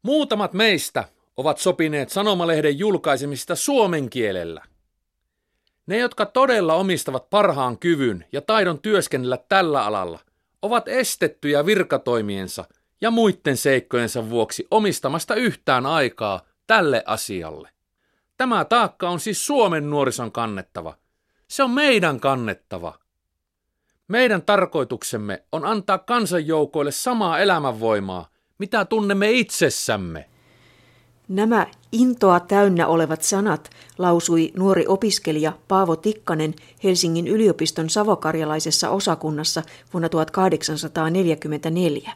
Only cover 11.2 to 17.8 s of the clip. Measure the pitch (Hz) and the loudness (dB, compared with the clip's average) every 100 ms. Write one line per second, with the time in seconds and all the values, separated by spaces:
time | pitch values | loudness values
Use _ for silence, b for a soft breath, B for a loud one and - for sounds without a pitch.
11.2 | 165 - 147 143 156 208 170 135 - 120 | -4 -2 0 0 2 0 0 -2 0 -2
12.2 | 104 98 92 - 87 _ _ _ 220 233 | -2 -4 -6 -10 -14 _ _ _ 0 2
13.2 | 220 180 156 127 143 131 - 123 117 131 | 2 2 -2 0 2 2 0 -2 -2 -4
14.2 | 110 117 107 - - 220 208 - 135 156 | -2 -2 -2 -4 0 0 0 -2 -4 -6
15.2 | - 226 240 - - 127 135 160 127 - | -4 -2 -2 -4 0 0 0 0 -2 -2
16.2 | 107 95 _ _ - 220 160 120 - 110 | -6 -6 _ _ 0 2 4 0 -2 -6
17.2 | - 95 80 73 76 _ | -4 -8 -10 -14 -20 _